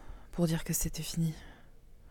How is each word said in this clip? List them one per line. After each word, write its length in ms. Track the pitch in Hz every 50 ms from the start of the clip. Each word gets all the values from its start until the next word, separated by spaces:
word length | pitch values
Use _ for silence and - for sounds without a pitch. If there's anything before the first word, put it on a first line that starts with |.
| - - - - - - -
pour 140 | - 175
dire 180 | 160 165 160 -
que 80 | - 165
c'était 300 | - - 160 - - 156
fini. 320 | - - 170 165 160 156 - - - - - - - - - - - - - - -